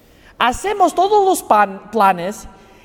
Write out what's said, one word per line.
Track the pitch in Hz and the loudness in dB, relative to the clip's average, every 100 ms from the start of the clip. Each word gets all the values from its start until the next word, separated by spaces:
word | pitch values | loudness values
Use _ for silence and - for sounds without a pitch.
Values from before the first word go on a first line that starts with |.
| _ _ - - | _ _ -20 -4
Hacemos | 240 247 392 415 349 | -2 -2 -6 0 0
todos | - 392 415 | 2 0 2
los | 381 349 | 2 0
pan-, | - 214 202 196 - | 0 2 2 -4 -8
planes, | 220 196 175 175 214 - - - _ | 0 2 2 -4 -10 -16 -20 -20 _